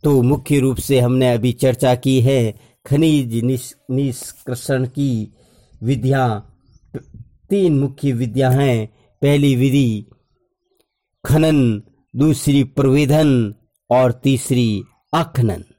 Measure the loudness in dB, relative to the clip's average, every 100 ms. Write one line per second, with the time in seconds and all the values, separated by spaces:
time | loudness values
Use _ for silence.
0 | 2 2 2 0 0 0 0 -2 -2 0
1 | 2 2 0 0 -2 0 -2 0 0 0
2 | 2 2 2 2 0 -4 _ _ -4 0
3 | 2 2 0 -4 -2 -4 -8 -20 _ -4
4 | -4 -6 -12 -18 -12 -10 -4 -4 -4 -4
5 | -4 -4 -6 _ _ _ _ -10 -4 -2
6 | 0 0 0 -4 -10 _ _ _ _ -18
7 | -18 -20 -20 _ _ 0 2 0 -2 -4
8 | -4 -2 -4 0 0 2 0 0 -4 _
9 | _ _ 0 2 2 2 2 2 0 -2
10 | -10 _ _ _ _ _ _ _ _ _
11 | _ _ -2 0 2 2 2 0 -8 _
12 | _ -2 0 0 0 0 0 0 2 2
13 | 2 2 2 2 0 -6 _ _ _ 2
14 | 2 0 -2 -2 -2 0 0 -2 -8 _
15 | _ -4 -4 -2 -2 -2 -10